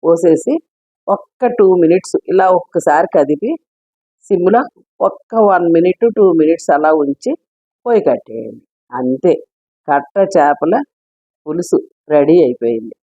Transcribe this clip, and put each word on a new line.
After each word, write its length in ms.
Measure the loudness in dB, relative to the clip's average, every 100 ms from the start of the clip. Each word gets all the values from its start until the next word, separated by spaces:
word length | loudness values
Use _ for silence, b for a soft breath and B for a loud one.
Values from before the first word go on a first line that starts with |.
పోసేసి 520 | 0 2 2 0 0 -6 _ _ _ _ -6
ఒక్క 420 | -6 -6 _ -6 2
టూ 80 | 2 4
మినిట్స్ 340 | 2 0 0 -6 -2
ఇలా 140 | 0 2 0
ఒక్కసారి 500 | -2 -4 0 0 0 0
కదిపి 340 | 0 -2 -4 -8 _ _ _ _ _ _ _
సిమ్లో 340 | -2 2 0 -2 _ _ _
ఒక్క 340 | -6 -6 _ 0 2
వన్ 180 | 2 2 2
మినిట్ 280 | 2 0 -2 2
టూ 80 | 2 2
మినిట్స్ 280 | 0 0 0 0
అలా 140 | 2 0
ఉంచి 280 | -2 -4 -6 -8 _ _ _ _ -2
పొయ్యి 160 | 0 0
కట్టేయండి. 540 | -4 _ -14 -14 -16 _ _ _
అంతే, 400 | -6 -4 -2 0 0 -4 _ _ _ -4
కట్ట 280 | -4 -2 -4 0 2
చేపల 380 | 2 0 -2 -2 -4 _ _ _ _ _ -10
పులుసు 320 | -8 -4 -4 -4 _ _
రెడీ 240 | 0 4 4 2
అయిపోయింది. 480 | 0 -4 -4 -8 -20